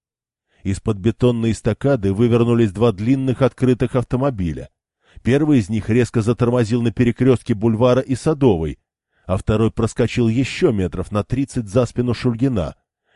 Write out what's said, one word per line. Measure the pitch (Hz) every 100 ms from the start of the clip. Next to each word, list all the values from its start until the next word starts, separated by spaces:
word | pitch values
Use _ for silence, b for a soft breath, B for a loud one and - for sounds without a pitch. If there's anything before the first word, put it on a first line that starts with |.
| _ _ _ _ _ _
Из-под | 92 98 - 101
бетонной | 113 - 123 117 113
эстакады | 107 113 104 135 107 98
вывернулись | 95 120 117 117 117 110
два | 95 120
длинных | 95 110 135 131 117
открытых | 127 - 127 123 123 131
автомобиля. | - 127 139 107 85 65 - _ _ _ b b
Первый | 113 143 156 139
из | 95
них | 110 -
резко | 117 117 117
затормозил | 107 117 120 123 104 120
на | 117
перекрёстке | 104 120 - 131 117 -
бульвара | 107 113 110 123 123
и | 135
Садовой, | 131 156 139 135 85 78 69 _ _ _ _ -
а | 92
второй | - 107 110
проскочил | - 113 - 117 - 117
ещё | 117 135 - 175
метров | 104 90 90 -
на | 104
тридцать | - 127 139 127 104
за | 113 120
спину | - 123
Шульгина — | 113 127 113 135 110 71 - _ _ _